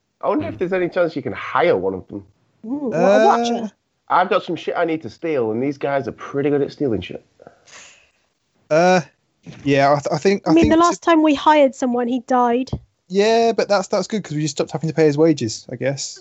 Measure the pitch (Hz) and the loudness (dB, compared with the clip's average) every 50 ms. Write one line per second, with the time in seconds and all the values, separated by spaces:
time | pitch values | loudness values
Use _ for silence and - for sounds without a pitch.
0 | _ _ _ _ - 156 202 302 302 330 285 - 190 175 190 185 180 165 - 190 | _ _ _ _ -4 -4 -2 -2 -4 -6 -6 -6 -6 -4 -2 -2 -2 -2 -2 -2
1 | 175 160 - 147 - 117 95 - - - - 131 156 175 139 95 87 95 95 92 | -2 -2 -2 -6 -8 -8 -8 -8 -8 -4 -2 0 2 2 2 2 0 -2 -4 -6
2 | - - - 101 92 _ _ _ _ _ _ _ - 220 262 294 294 240 165 160 | -8 -12 -14 -14 -14 _ _ _ _ _ _ _ -12 -10 -8 -8 -6 -4 -2 2
3 | 180 190 202 214 220 220 208 233 233 233 233 233 233 202 - _ _ _ _ _ | 2 4 4 4 4 4 2 2 0 -2 -4 -4 -6 -8 -12 _ _ _ _ _
4 | _ - 135 160 185 185 214 180 - - 170 151 - - - - 170 165 160 156 | _ -2 0 0 2 2 0 -2 -2 -4 -8 -8 -6 -6 -4 -2 -2 -2 -4 -4
5 | 160 110 - - - 165 156 135 117 110 110 113 131 143 143 139 - 143 139 139 | -8 -10 -12 -10 -6 -4 -2 -2 -2 -2 -2 -2 -4 -4 -4 -6 -6 -4 -4 -4
6 | 127 110 - - - - - 143 139 147 143 143 139 - - - 151 135 110 92 | -4 -6 -8 -12 -12 -8 -4 -2 -2 0 0 0 -2 -4 -4 -4 -4 -2 -2 -4
7 | 87 - 71 - - _ _ _ - - - _ _ - - - - - - _ | -6 -8 -12 -16 -18 _ _ _ -20 -20 -20 _ _ -20 -20 -20 -20 -20 -20 _
8 | _ _ _ _ _ _ _ _ _ _ _ _ _ - 151 160 175 180 185 180 | _ _ _ _ _ _ _ _ _ _ _ _ _ -2 2 2 4 4 4 2
9 | 147 - _ _ _ _ _ _ _ - - - - 143 139 139 139 139 147 143 | 0 -4 _ _ _ _ _ _ _ -20 -20 -6 -2 0 2 4 4 4 4 2
10 | - - - 147 - 196 202 196 - - - 330 330 302 320 330 339 349 320 - | 0 -2 -4 -2 0 0 0 0 2 2 4 4 4 4 4 4 4 2 2 0
11 | - 349 339 320 311 311 285 269 - 311 302 302 285 269 - - 285 254 240 240 | 0 2 4 4 4 4 2 2 2 4 4 6 4 4 2 -2 -4 -2 -2 -2
12 | 247 233 254 254 226 - 254 247 247 240 233 254 262 - - - - _ _ _ | -2 -2 -4 -4 -2 0 0 2 2 2 0 -2 -2 -4 -8 -10 -10 _ _ _
13 | _ - 180 196 202 220 226 233 233 226 220 208 190 - 202 196 190 - - 202 | _ -4 -2 0 2 2 4 4 2 2 0 0 0 0 0 0 0 0 -2 -4
14 | 190 - - 214 165 - 147 151 151 151 - - 170 - - 147 - 160 147 160 | -2 -4 -6 -6 -6 -6 -4 -4 -4 -4 -2 -4 -4 -4 -6 -6 -6 -4 0 2
15 | 160 151 143 143 160 170 156 135 123 110 - - - - - 127 127 131 143 139 | 2 4 4 4 2 2 2 0 -2 -6 -6 -10 -14 -14 -10 -6 -4 -4 -4 -4
16 | - - - - | -8 -12 -14 -18